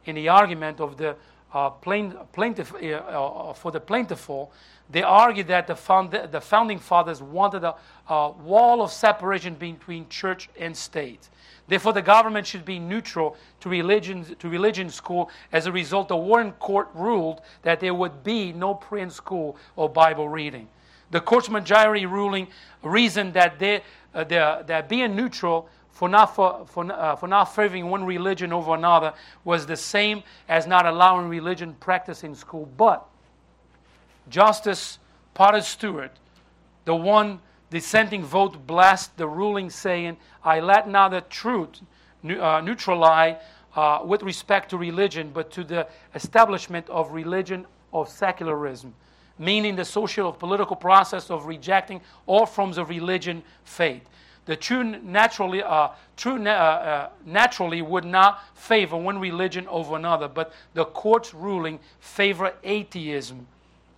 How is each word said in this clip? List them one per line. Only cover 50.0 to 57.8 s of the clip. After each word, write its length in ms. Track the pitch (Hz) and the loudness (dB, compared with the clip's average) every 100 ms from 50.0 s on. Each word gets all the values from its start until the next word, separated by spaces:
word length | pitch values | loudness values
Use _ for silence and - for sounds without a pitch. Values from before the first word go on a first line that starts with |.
| 220 - 185 | -4 -4 -4
or 60 | |
political 440 | - 175 196 202 196 | -6 -4 -2 -2 -4
process 540 | 180 190 185 190 - | 6 6 6 0 -8
of 160 | 165 147 | -8 -8
rejecting 540 | 156 135 190 190 190 - _ - | -10 0 0 0 -10 -16 _ 0
all 200 | 196 226 | 2 2
forms 320 | 214 190 170 | 0 -4 -4
of 100 | 156 | -6
religion, 540 | 170 170 185 165 170 - _ | -6 -4 -4 -4 -10 -14 _
faith. 440 | - - 165 123 - _ _ _ - | -14 -2 -2 -4 -14 _ _ _ -10
The 100 | 156 | -8
true 280 | - 254 | -2 -2
naturally, 800 | 233 214 202 196 226 - 190 190 | -2 -6 -2 2 2 2 -4 -4
uh, 260 | 202 156 147 - _ - | 0 2 0 -2 _ -8
true 220 | 240 262 | -6 -2
na-, 120 | 208 | 0
uh, 40 | |
uh, 540 | 208 165 160 165 147 143 - | 2 2 2 -2 -6 -6 -16
naturally 580 | 160 185 240 - 175 170 | -4 2 2 2 -4 -4